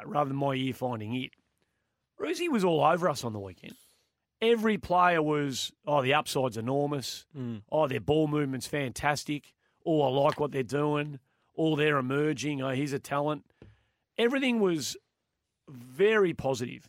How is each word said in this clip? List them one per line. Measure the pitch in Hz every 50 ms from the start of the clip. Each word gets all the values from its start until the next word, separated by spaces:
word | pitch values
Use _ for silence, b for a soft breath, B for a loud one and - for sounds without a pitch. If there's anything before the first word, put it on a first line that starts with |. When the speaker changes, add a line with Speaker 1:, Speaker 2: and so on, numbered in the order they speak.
| 110
Speaker 1:
rather | 143 - 147 147 135
than | 135 139
my | 139 139 135
ear | 131 131 135 117
finding | - 131 123 120 110 107 107 120
it. | 131 131 - _ _ _ _ _ _ _ _ _ _ _ _ _ _ _ _ _ -
Roosie | - 302 359 - 349 339
was | 277 220 180
all | 180 165 147 139
over | 151 170 175 170 180
us | 143 120 -
on | 120 107
the | 104
weekend. | 98 95 87 _ - 85 85 _ _ _ _ _ _ _ _ _ _ _ _ -
Every | 220 226 233 226 208 226 214 160
player | - - 175 180 180 180 175 165
was, | 151 151 151 147 143 143 131 107 - - - _ -
"Oh, | 151 147 143
the | 127 127 139
upside's | 151 143 - - 143 131 127 101 113
enormous. | 113 123 135 143 143 143 147 139 120 - - - - _ - 143
Speaker 2:
Mm. | 127 120 113 104 107 -
Speaker 1:
Oh, | - 156 156 139
their | 127 120
ball | 95 139 147 156 156 151
movement's | 147 147 147 135 131 123 - -
fantastic. | - 147 139 123 107 - - 147 147 - - - 147 143 - - _ _ _ _ _ _ -
Oh, | 170 160 151
I | 143 131 127 139 139
like | 151 143 -
what | 147 143
they're | - 135 131
doing. | 107 127 147 147 151 147 147 147 151 143 135 _ _ _ _ _ _ - -
Oh, | 160 160 156
they're | 143 151 156 151 139
emerging. | 127 127 135 143 151 156 151 117 117 151 147 135
Oh, | 131 135
he's | 131 131 147 143 139
a | 135
talent." | - - 143 143 143 151 151 143 - _ b b b b b b b b b b b b b -
Everything | 220 240 285 269 277 254 240 226
was | 202 185 170 151 120 - - - _ _ _ _ _ _ _ _ _ _ _ _ _ -
very | 143 123 120 127 127 143 196 214 220 214 196 175 151
positive. | - - 135 135 110 127 123 127 120 -